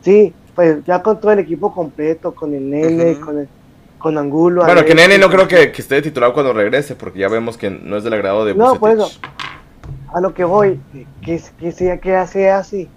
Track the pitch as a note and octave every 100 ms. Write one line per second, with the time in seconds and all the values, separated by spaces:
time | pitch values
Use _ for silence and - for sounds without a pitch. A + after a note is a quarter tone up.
0 | F3 G#3 F#3+ - _ - E3+ D3+ C#3+ F3+
1 | G#3+ G#3+ G#3 G#3+ D#3+ D#3+ G3 - D#3 -
2 | D3+ D#3+ F3 E3+ D#3 C#3+ C3+ C#3+ D#3+ E3
3 | E3+ C#3+ D#3 D3 C#3+ _ _ _ _ _
4 | D#3+ D#3 C#3+ D3 F3 F3 E3 F3 D#3 D#3+
5 | F3+ G3 F#3+ F#3 F#3 F3 C#3 - - C#3
6 | D#3 D3 B2 B2+ C3+ A2 G#2 C3 D3 -
7 | F#2+ F2 G2 A2+ A#2 A2+ G2+ F2 G#1+ G#2
8 | A2+ A2 G2 G2+ A2 F#3+ B3 A#3+ G#3+ A3
9 | F#3 - - - - - - - - -
10 | - E3+ F#3 - F3 G3+ G3+ D3+ - C#3
11 | A#2+ - - E3 - _ E3+ - F3+ F3
12 | F#3 F#3 F3+ G3 F#3+ G3 F#3 G3+ D#3+